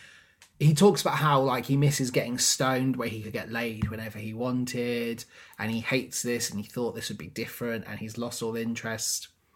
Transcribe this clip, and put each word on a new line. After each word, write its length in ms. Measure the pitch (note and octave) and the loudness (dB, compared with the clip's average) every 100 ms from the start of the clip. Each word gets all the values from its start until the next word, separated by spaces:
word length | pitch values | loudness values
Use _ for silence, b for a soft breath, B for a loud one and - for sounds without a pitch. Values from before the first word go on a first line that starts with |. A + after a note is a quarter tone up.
| B B B B B - | B B B B B 2
He 140 | D3+ | 6
talks 280 | D3+ G3+ - | 8 8 6
about 140 | E3+ C#3+ | 2 2
how, 240 | D3+ C#3 | 4 6
like, 260 | C3+ B2+ A#2 | 4 2 2
he 100 | C#3 | 4
misses 340 | D3 D3 B2+ | 4 4 0
getting 280 | C#3 G#2+ B2 | 0 0 0
stoned 580 | - - C3 C3 C3 B2 | 0 2 2 2 2 0
where 120 | A#2 | -2
he 120 | A2 | -6
could 120 | G#2 | -6
get 180 | G#2 F2+ | -8 -6
laid 360 | A#2 A#2 A2 G#2+ | -4 -4 -2 -4
whenever 280 | A2 A2 G#2 | -4 -10 -10
he 140 | G#2+ | -8
wanted, 920 | A2 B2 B2+ B2 B2 A#2+ A#2+ A#2 A2+ - B B - | -6 -2 -2 -2 -2 -2 -2 -4 -6 -12 B B -8
and 120 | G#2+ | -4
he 100 | A2+ | -2
hates 420 | A2+ C3 B2+ - | 0 -2 -2 -4
this 280 | A#2+ A#2+ - | -2 -2 -2
and 80 | G2+ | -6
he 60 | G#2 | -8
thought 280 | - A#2+ | -4 -4
this 140 | G#2 - | -4 -8
would 80 | G#2 | -8
be 80 | D#2+ | -10
different 580 | - A2 - A#2+ A2+ - | -8 -8 -6 -6 -6 -8
and 120 | G#2 | -10
he's 160 | A2 A2 | -10 -8
lost 260 | A#2 A#2 | -8 -6
all 140 | A2+ A#2 | -6 -4
interest. 720 | A#2 A#2 A#2 A2 - - - _ _ | -4 -4 -4 -4 -4 -4 -8 _ _